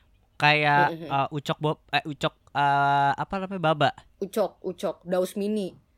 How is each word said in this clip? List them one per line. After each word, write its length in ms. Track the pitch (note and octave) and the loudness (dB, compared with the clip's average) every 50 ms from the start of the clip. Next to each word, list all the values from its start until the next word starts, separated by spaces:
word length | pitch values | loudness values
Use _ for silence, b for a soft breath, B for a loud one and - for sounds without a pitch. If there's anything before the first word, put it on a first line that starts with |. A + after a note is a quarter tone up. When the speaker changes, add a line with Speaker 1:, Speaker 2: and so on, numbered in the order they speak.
| b b _ _ _ _ _ | b b _ _ _ _ _
Speaker 1:
kayak, 500 | - D3 D3 D3+ D3+ D3+ D3 C#3+ C#3+ C#3+ C#3+ | 0 2 4 4 4 4 4 4 6 4 4
Speaker 2:
Mm-mm. 180 | E3+ D#3+ E3 C#3+ | 0 -4 -6 -4
Speaker 1:
eh, 180 | C#3 C#3 C3+ - | -2 -2 -2 -2
Ucok 260 | D#3+ D3 - - D#3+ - | -4 -6 -6 -6 -4 -2
Bob, 200 | D3+ D3+ D#3 - _ _ | -2 -4 -4 -4 _ _
eh, 160 | - C#3+ - | -2 -2 -2
Ucok, 280 | D#3+ C#3+ - - D#3 - _ _ _ | -4 -6 -4 -4 -6 -6 _ _ _
eh, 600 | - C#3 C#3+ C#3+ C#3 C#3+ C#3+ C#3 C#3+ C#3+ C#3 C#3+ - | -2 0 2 2 2 2 2 2 2 2 2 2 0
apa 180 | - D#3 - G3 F#3+ | -2 -4 -8 -8 -8
namanya, 220 | F#3+ F#3 G3+ F#3 D#3+ | -8 -8 -6 -2 0
Baba? 260 | D#3 D#3+ D3 C#3 B2+ - - - _ _ _ | 0 2 2 2 0 0 -2 -10 _ _ _
Speaker 2:
Ucok, 420 | G3+ F3+ - A3 F#3+ E3+ - _ - | -10 -4 -2 -2 -2 -2 -4 _ -10
Ucok, 380 | F#3+ F3 - G3+ E3+ - - - | -10 -8 -6 -6 -6 -6 -8 -6
Daus 300 | E3+ F3+ F3+ F#3 F#3 - | -2 0 0 0 -2 -4
Mini. 400 | G#3 G3 G#3 G#3+ G#3+ F#3+ E3 - - _ _ _ | -4 -4 -4 -2 -4 -4 -6 -10 -14 _ _ _